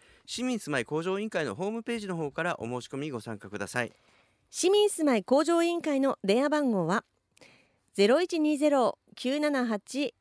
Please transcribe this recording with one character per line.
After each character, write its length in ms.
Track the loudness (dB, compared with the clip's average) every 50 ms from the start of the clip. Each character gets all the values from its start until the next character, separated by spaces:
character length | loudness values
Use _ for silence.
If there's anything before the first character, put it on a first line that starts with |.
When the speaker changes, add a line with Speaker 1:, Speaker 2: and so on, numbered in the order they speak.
| _ -20 -20 _ _
Speaker 1:
市 160 | -12 -8 -6
民 160 | -4 -4 -4 -4
住 120 | -4 -2
ま 100 | -2 -2
い 40 | -2
向 180 | -2 -4 -4
上 160 | -2 -2 -4 -4
委 40 |
員 80 | -4 -4
会 160 | -4 -2 -2
の 80 | -2 -4
ホ 140 | -4 -6 -6
ー 20 |
ム 120 | -6 -6
ペ 140 | -6 -6 -6
ー 20 | -6
ジ 80 | -6 -6
の 80 | -6
方 140 | -4 -6 -6
か 100 | -4 -4
ら 180 | -4 -4 -4 -4
お 60 | -6
申 160 | -6 -6 -6
し 60 | -8 -8
込 100 | -8 -8
み 120 | -6 -6
ご 100 | -6 -8
参 180 | -8 -8 -10 -10
加 100 | -10 -10
く 80 | -6
だ 100 | -6 -6
さ 180 | -4 -2 -4 -4
い。 80 | -4 -6 _ _ _ _ _ _ _ _ _ _ _
Speaker 2:
市 180 | -6 -2 2 2
民 220 | 4 4 4 2
住 160 | 0 0 2
ま 100 | 2 2
い 60 | 2
向 220 | 2 2 2 4 4
上 180 | 4 2 2
委 60 | 2 2
員 120 | 0 -2
会 200 | -2 -2 0 0
の 180 | 0 0 -2 -2
電 200 | 0 2 2 2
話 80 | 2 2
番 200 | 0 0 0 0
号 140 | 0 0 0
は、 180 | 0 0 -2 -4 _ _ _ _ _ _ _ -20 -20 -20 _ _ _ _ _ _ _ 0
ゼ 140 | 4 4 6
ロ 120 | 6 4
一 200 | 4 2 0 2
二 180 | 2 2 2 4
ゼ 100 | 4 4
ロ 300 | 4 4 4 2 0 _ _ _ -12
九 260 | -4 -2 0 0 2
七 240 | 2 2 2 0 0
八 500 | 0 -2 -4 -4 -6 -4 -2 -2 -2 -4 _